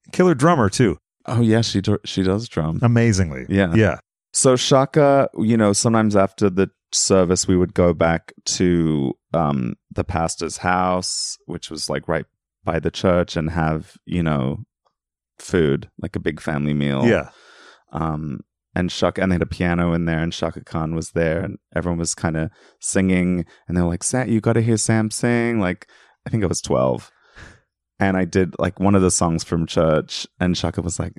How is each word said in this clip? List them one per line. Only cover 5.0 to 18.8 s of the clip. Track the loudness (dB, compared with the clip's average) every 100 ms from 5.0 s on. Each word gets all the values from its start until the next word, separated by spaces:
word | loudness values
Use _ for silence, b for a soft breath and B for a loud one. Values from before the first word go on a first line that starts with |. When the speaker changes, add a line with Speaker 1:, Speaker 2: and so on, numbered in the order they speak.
| 4 4 2 0
Speaker 2:
you | 2 4
know, | 4
sometimes | 2 2 2 4 4
after | 2 2 0
the | 2 0 _ _
service, | -4 2 4 4 2 2
we | 2
would | 2
go | 2 2
back | 4 2 0 -4 -14 -8
to, | 0 2 2 2 0 -2 -6 _
um, | -2 0 0 -4 -8 -10
the | -8
pastor's | -4 -2 -4 -4 -8 -6
house, | -2 0 0 -2 -4 -6 -8 -10 -12
which | -12 -12
was, | -10 -6
like, | -6 -4
right | -4 -6 _ _ _ -4
by | -2
the | -2
church, | -2 2 2 0 -2
and | -4
have, | -2 -2 -2 -6 _ -8
you | -2
know, | 0 0 -2 -6 -12 _ _ _ _ _ _ -20
food, | -4 0 2 0 -4 -12
like | -10 -6
a |
big | -6 -6
family | -4 -4 -2
meal. | -2 -2 0 2
Speaker 1:
Yeah. | 2 0 B B B B B B
Speaker 2:
Um, | -6 -6 -6 -8 -10 -14 _ _
and | -6